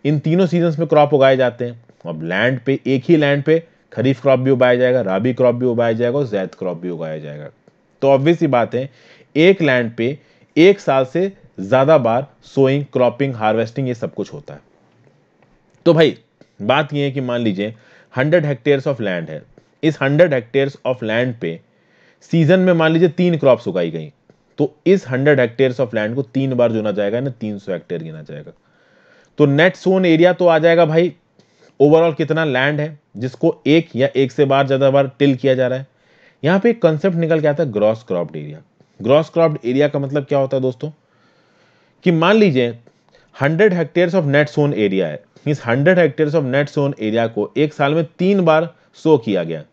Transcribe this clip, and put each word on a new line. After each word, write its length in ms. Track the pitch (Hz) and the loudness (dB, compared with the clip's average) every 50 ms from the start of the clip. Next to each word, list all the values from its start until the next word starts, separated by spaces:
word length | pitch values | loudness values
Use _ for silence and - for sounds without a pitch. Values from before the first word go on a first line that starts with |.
| - | -2
इन 140 | 143 151 147 | -2 -2 -2
तीनों 280 | - 160 160 180 190 | -2 0 0 0 0
सीजन्स 320 | 160 175 170 165 170 156 143 | 0 0 0 0 0 -2 -2
में 100 | 170 147 | -2 2
क्रॉप 260 | 160 151 147 139 151 | 2 2 4 4 4
उगाए 220 | 139 135 135 135 | 4 4 4 4
जाते 280 | 127 127 123 117 - 123 | 4 0 -2 -2 -6 -10
हैं। 200 | 120 120 117 _ _ _ _ - | -10 -10 -16 _ _ _ _ -12
अब 160 | 85 85 78 | -12 -10 -10
लैंड 380 | 80 82 90 98 110 127 135 123 | -8 -6 -2 -2 0 0 -2 -2
पे, 200 | - 135 135 - _ | -2 -4 -4 -2 _
एक 180 | 123 135 131 117 - | -2 -2 -2 0 2
ही 80 | 170 | 2
लैंड 260 | 151 147 143 143 143 | 2 2 0 0 0
पे 200 | 139 156 160 165 165 _ _ _ _ _ | 0 0 0 0 -2 _ _ _ _ _
खरीफ 300 | - - 117 135 135 - | -8 -4 -2 -2 -2 -2
क्रॉप 180 | - 139 135 123 | 0 0 0 2
भी 100 | 127 135 | 2 0
उगाया 240 | 135 123 127 123 123 | 2 2 4 2 2
जाएगा, 260 | 123 127 127 127 127 | 2 2 0 0 0
राबी 340 | 110 95 92 98 113 131 120 | -2 -2 -4 -2 -2 -2 0
क्रॉप 200 | 123 127 123 120 | 2 0 0 2
भी 120 | 120 127 | 0 -2
उगाया 260 | 127 117 117 117 117 | -2 0 0 0 0
जाएगा 260 | 113 110 120 120 123 143 | 0 -2 -2 -2 -2 -2
और 80 | 143 | -4
जैद 280 | 120 104 98 95 90 - | -4 -4 -6 -6 -6 -10
क्रॉप 260 | _ 95 90 87 82 | _ -8 -8 -8 -8
भी 80 | 90 90 | -10 -10
उगाया 300 | 87 80 82 78 78 78 | -10 -8 -10 -10 -10 -12
जाएगा। 320 | 76 73 73 73 73 69 _ _ _ _ _ _ _ _ _ _ | -12 -14 -16 -16 -18 -20 _ _ _ _ _ _ _ _ _ _
तो 60 | - 135 | 0 2
ऑब्वियस 300 | 139 135 135 160 170 165 | 2 4 4 2 2 2
सी 80 | 170 | 0
बात 280 | 147 131 120 113 107 - | 0 0 0 0 -2 -4
है, 160 | 120 131 139 _ _ _ _ - _ _ _ _ | -8 -8 -8 _ _ _ _ -20 _ _ _ _
एक 260 | 143 160 185 190 190 | 2 4 4 4 2
लैंड 320 | 170 147 131 123 120 113 113 | 0 0 0 0 -2 -4 -4
पे 240 | - 117 123 147 - _ _ _ _ _ _ _ | -4 -4 -4 -4 -8 _ _ _ _ _ _ _
एक 240 | 147 165 196 196 196 | 4 6 6 4 2
साल 240 | - - 139 135 135 | 0 -2 0 0 -2
से 280 | 127 - 165 185 196 190 _ - - _ - | -2 -2 -4 -4 -4 -6 _ -20 -20 _ -14
ज़्यादा 380 | 95 98 127 127 139 147 160 147 | -4 0 2 2 4 4 4 4
बार 280 | 120 113 113 123 139 - _ _ | 2 0 -2 -2 -4 -6 _ _
सोइंग, 420 | _ - - 139 135 131 135 143 143 - | _ -6 0 2 2 2 2 -2 -4 -4
क्रॉपिंग, 420 | - 131 123 120 113 - 139 135 123 | -2 0 0 0 0 -2 -6 -6 -4
हार्वेस्टिंग, 540 | 107 107 107 110 113 113 113 - 147 131 127 | -2 -2 0 0 0 -2 -4 -4 -6 -6 -6
ये 60 | 123 | -6
सब 200 | - - 90 - | -8 -8 -10 -8
कुछ 180 | - 98 - | -10 -10 -10
होता 220 | - 73 - - 73 | -12 -18 -18 -18 -20
है। 60 | 71 _ _ _ _ _ _ _ _ _ _ _ _ _ _ _ _ _ _ _ _ _ _ _ _ _ | -20 _ _ _ _ _ _ _ _ _ _ _ _ _ _ _ _ _ _ _ _ _ _ _ _ _
तो 80 | 165 160 | 2 4
भाई, 240 | 160 165 131 - - _ _ _ _ - _ _ _ | 4 4 2 2 -4 _ _ _ _ -20 _ _ _
बात 320 | 101 107 127 147 156 143 147 | -2 0 0 0 0 -2 -4
ये 100 | 143 143 | -4 -4
है 60 | 139 | -4
कि 100 | 127 139 | -4 -6
मान 200 | 131 123 120 120 | -6 -4 -4 -2
लीजिए 340 | 120 113 92 92 104 107 117 - _ _ - - _ _ - | -2 -2 -2 -2 -6 -8 -8 -14 _ _ -20 -20 _ _ -4
हंड्रेड 280 | 123 131 156 160 180 151 | -2 0 2 2 2 2
hectares 380 | 147 143 - _ 147 143 139 | 0 -6 -4 _ 0 0 0
of 120 | 131 156 139 | 0 -4 -6
land 360 | 113 110 98 92 87 82 78 | -4 -4 -4 -4 -6 -6 -8
है, 120 | 78 73 - _ _ - _ _ _ _ - | -12 -14 -14 _ _ -20 _ _ _ _ -2
इस 140 | 160 147 - | -2 -2 0
हंड्रेड 300 | 143 135 143 151 180 175 | -2 0 4 4 4 4
hectares 460 | 139 127 113 - - 139 139 139 - - _ | 2 -4 -4 -2 -2 -2 -2 -2 -4 -8 _
of 220 | 123 131 123 117 110 | -6 -6 -4 -4 -2
land 240 | 110 117 123 127 117 117 | -2 -2 -2 -2 -4 -6
पे 200 | 92 82 82 87 _ _ _ _ _ _ _ _ _ _ _ _ _ - | -8 -8 -8 -10 _ _ _ _ _ _ _ _ _ _ _ _ _ -2
सीजन 300 | - 165 160 143 185 190 | 0 2 4 4 4 2
में 120 | 185 185 | 4 2
मान 200 | 175 165 160 160 | 2 2 2 2
लीजिए 160 | 165 165 180 170 | 2 2 2 2
तीन 260 | - - 180 175 170 151 | 2 0 0 0 0 2
क्रॉप्स 300 | 147 135 120 104 - 104 | 2 2 2 2 0 -6
उगाई 220 | 87 92 87 82 | -4 -4 -4 -4
गई, 220 | 80 82 78 76 _ _ _ _ _ _ _ _ _ - | -6 -8 -12 -12 _ _ _ _ _ _ _ _ _ -4
तो 160 | 147 - _ _ _ | -4 -4 _ _ _
इस 200 | 165 196 190 - - | 2 2 2 0 -4
हंड्रेड 320 | 131 127 139 147 147 131 | -4 0 2 2 2 2
hectares 400 | 123 117 117 - 135 127 123 - | 2 -2 0 -2 -2 -2 0 -4
of 140 | 131 120 117 | -6 -4 -4
land 200 | 110 107 107 117 | -4 -4 -4 -4
को 80 | 135 135 | -6 -8
तीन 300 | - - 135 135 135 131 | -6 -4 -4 -4 -2 0
बार 180 | 120 120 117 | 0 0 0
चुना 180 | 110 110 107 107 | 0 -2 -4 -4
जाएगा, 240 | 98 104 101 101 107 120 | -4 -2 -4 -2 -4 -4
यानी 120 | 135 139 | -6 -6
तीन 280 | 120 _ 110 107 104 98 | -8 _ -10 -10 -10 -10
सौ 140 | - - | -10 -10
हेक्टेयर 300 | 90 85 82 _ 90 82 | -10 -10 -8 _ -12 -10
गिना 200 | 80 80 78 78 | -10 -12 -16 -16
जाएगा। 300 | 76 73 76 73 73 78 - _ _ _ _ _ _ _ _ _ _ _ _ _ _ _ _ - | -18 -16 -18 -18 -18 -20 -20 _ _ _ _ _ _ _ _ _ _ _ _ _ _ _ _ 0
तो 80 | 151 | 2
नेट 300 | 143 139 143 165 185 180 | 2 4 2 2 2 0
सोन 280 | - - 185 190 190 190 | -2 -2 0 0 2 2
एरिया 260 | 175 160 160 170 180 | 2 4 4 4 2
तो 140 | 175 175 185 | 2 2 2
आ 120 | 175 160 156 | 2 2 4
जाएगा 260 | 156 170 170 170 170 | 2 2 4 4 2
भाई 260 | 151 156 165 175 175 147 _ _ _ _ _ _ _ _ _ _ _ _ _ | 2 2 0 0 0 -4 _ _ _ _ _ _ _ _ _ _ _ _ _
overall 360 | 139 147 156 160 165 170 151 | 4 4 6 4 4 2 0
कितना 280 | - 165 147 156 160 160 | -2 -4 -2 -2 -2 -2
लैंड 360 | 151 127 127 131 143 151 147 | -2 0 0 0 0 -2 -2
है 180 | 147 160 156 - _ _ _ | -6 -8 -10 -18 _ _ _
जिसको 380 | 101 123 127 - - - 165 160 - _ | -10 -10 -10 -6 -2 -2 -2 -2 -2 _
एक 220 | 135 147 165 165 - - | 2 2 2 2 -2 -4
या 120 | 113 131 - - | -2 -2 -2 0
एक 160 | 123 139 131 | -2 -2 -2
से 120 | - - 147 | 0 -2 0
बार 220 | 135 135 139 139 | 2 2 0 2
ज्यादा 240 | 131 139 131 139 135 | 0 0 2 2 2
बार 200 | 131 139 139 131 - _ | 2 2 0 -2 -2 _
टिल 160 | 143 139 135 | 0 0 0
किया 180 | 127 - 135 127 | 0 0 -2 0
जा 120 | 127 127 123 | 0 -2 -4
रहा 100 | 127 131 | -4 -6
है। 80 | 139 _ _ _ _ _ _ _ _ _ _ _ | -10 _ _ _ _ _ _ _ _ _ _ _
यहाँ 180 | - 143 185 196 | -2 0 0 2
पे 100 | 196 240 | 2 0
एक 100 | 226 233 | 0 2
कॉन्सेप्ट 340 | - 165 160 147 - 196 175 | 0 0 0 2 -2 -2 -2
निकल 240 | 170 165 156 160 160 | 0 0 0 0 0
के 60 | 151 | 0
आता 160 | 151 143 151 | 0 0 0
है 100 | 165 139 | -4 -4
ग्रॉस 300 | 101 104 104 107 113 117 - - | -2 0 0 0 0 -2 -6 -6
क्रॉप्ड 280 | 95 87 85 78 - | -4 -4 -4 -6 -10
एरिया। 220 | 78 73 73 76 76 _ _ _ _ _ _ _ _ | -14 -14 -14 -18 -20 _ _ _ _ _ _ _ _
ग्रॉस 300 | 95 117 135 151 160 - | 0 2 2 2 2 -2
क्रॉप्ड 280 | - 165 165 160 151 - - | -2 0 0 0 -2 -4 -6
एरिया 240 | 117 127 135 147 143 | -4 -2 0 -2 -2
का 100 | 143 143 | -2 -6
मतलब 260 | 139 135 143 147 143 | -6 -4 -6 -6 -4
क्या 140 | _ 147 139 | _ -2 -2
होता 180 | 135 131 135 | -2 -2 -4
है 60 | 135 | -4
दोस्तों, 280 | 131 131 123 _ - 156 151 _ _ _ _ _ _ _ _ _ _ _ _ _ _ _ _ _ _ _ _ _ _ | -4 -4 -6 _ -12 -14 -14 _ _ _ _ _ _ _ _ _ _ _ _ _ _ _ _ _ _ _ _ _ _
कि 60 | 180 | 0
मान 240 | 170 160 165 175 208 | 0 2 2 2 4
लीजिए 320 | 226 214 190 135 127 120 120 117 117 _ _ _ _ _ _ _ _ _ _ _ | 4 4 2 2 0 -2 -2 -4 -10 _ _ _ _ _ _ _ _ _ _ _
हंड्रेड 380 | - 135 143 160 165 214 214 185 | -4 -2 -2 2 2 2 2 2
hectares 400 | 175 165 143 _ 175 180 170 165 | 0 -4 -2 _ 0 0 2 0
of 140 | 190 160 143 | -2 0 2
net 240 | 139 147 151 147 | 2 2 0 0
sown 200 | - 151 147 147 131 98 | 0 -2 0 0 0 0
area 260 | 107 98 95 95 90 | 0 0 0 0 -2
है, 180 | 78 76 73 _ _ _ _ _ | -4 -6 -12 _ _ _ _ _
इस 160 | 139 151 - - | -6 -6 -4 -2
हंड्रेड 320 | 120 117 135 143 175 185 180 | -2 -2 2 2 2 4 4
hectares 360 | 170 151 131 - 156 147 147 | 2 0 0 -2 -4 0 0
of 120 | 165 143 | -2 -2
net 240 | 127 127 139 143 143 | 0 -2 -2 -4 -2
sown 240 | - 147 139 139 139 - | -2 -4 -2 -2 -4 -4
area 280 | 110 110 107 117 117 117 | -6 -2 -2 -2 -2 -2
को 180 | 117 101 104 - _ | -4 -6 -6 -4 _
एक 180 | 127 151 147 - | -2 -2 -2 -2
साल 200 | - 147 139 151 | -2 -2 0 0
में 100 | 165 160 - _ - | -2 -4 -6 _ -4
तीन 260 | 175 190 202 196 180 | -2 0 0 2 2
बार 280 | 160 156 156 165 165 _ _ _ _ _ - - | 2 2 2 0 -4 _ _ _ _ _ -4 2
सो 120 | 160 156 135 | 2 2 2
किया 260 | - 110 98 90 85 | 2 -2 -4 -4 -4
गया 180 | 82 82 78 73 _ | -6 -8 -10 -12 _